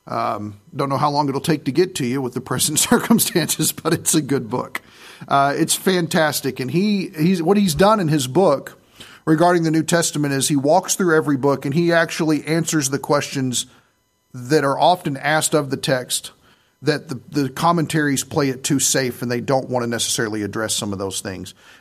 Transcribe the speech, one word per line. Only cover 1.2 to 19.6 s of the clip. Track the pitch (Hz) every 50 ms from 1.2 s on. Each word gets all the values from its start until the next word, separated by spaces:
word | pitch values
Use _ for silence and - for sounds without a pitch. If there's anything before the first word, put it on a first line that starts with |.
| 151 143
it'll | 131 143
take | - 165 160 147 -
to | 139
get | 123 156 185 180 -
to | - 139
you | 120 127 139
with | 131 120 -
the | 131
present | - - 131 123 - - 151 -
<laughs> | - -
circumstances, | 240 233 - - 226 185 - - - 180 151 - - - 156 -
but | - - - 160
it's | 165 156 - - -
a | 160
good | 147 117 139 131 117 107
book. | 120 127 120 - - - - - - - - - - - 139 -
Uh, | 139 139 139 143 139
it's | 139 160 - -
fantastic. | - - 196 180 180 170 - - 170 156 151 - - - 135 - -
And | 165 135
he, | 131 170 190 214 208 196 170 -
he's, | - 156 151 180 190 170
what | 160 165 202
he's | 208 202 180 143
done | 143 190 208 220 214
in | 180 147
his | 156 151 127
book | 127 127 170 196 165 143 127 - - - _ _ _ _ - - - - - _
regarding | 156 160 151 175 175 180 175
the | 165 160
New | 156 160 156
Testament | 156 170 170 160 - - 151 147 143 139
is | 139 127 -
he | 156
walks | 139 131 143 165 190 185 - -
through | - 196 175 160
every | 156 151 147 143 131
book | 131 143 139 131 -
and | 143
he | 139 165 170 170
actually | 170 165 165 160 - - 170 156 156 139 -
answers | 147 160 165 165 - 165 151 135 131
the | 139 135
questions | - - 151 143 135 - - 143 131 127 120 - - - _ _ _ _ _ _ _ _ _ _ _ _ -
that | 127 123 123 151 156 139
are | 139 135 -
often | 143 165 180 180 - 165 135
asked | 135 - 143 156 156 151 - -
of | 151 143 135
the | 135 135
text | - 147 135 123 123 - - - - - - _ _ _ _ _ _ _ _ _
that | 127 143 151 139 - -
the, | 139 110 - -
the | - 147 143 131
commentaries | 135 - 165 170 175 170 156 139 - 160 151 143 139 - -
play | - - 160 143 139
it | 127 127
too | - - 151 135
safe | 135 - - 139 131 123 120 -
and | 127 120
they | 123 120
don't | 110 143 135 135